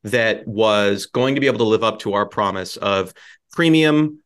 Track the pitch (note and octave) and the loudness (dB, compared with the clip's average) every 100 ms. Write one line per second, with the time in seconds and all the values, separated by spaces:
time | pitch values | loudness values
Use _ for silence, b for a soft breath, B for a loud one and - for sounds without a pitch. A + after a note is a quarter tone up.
0 | G#2+ A#2+ A2+ G#2 - G2+ A2 G#2 G2+ G2 | -2 0 0 -2 -6 0 2 4 2 -2
1 | - B2 B2+ C3+ C3+ A#2 A2+ A2 A2 G#2+ | -4 -2 0 0 0 0 2 2 0 -2
2 | A2 G2+ G2+ - G2+ F#2+ F#2 - G2+ G2 | -4 -2 -2 -2 -2 -4 -10 -6 -2 0
3 | F#2 B B B _ - E3 D#3+ D#3 D3+ | -2 B B B _ -2 2 4 4 2
4 | D3+ D3+ | 0 -6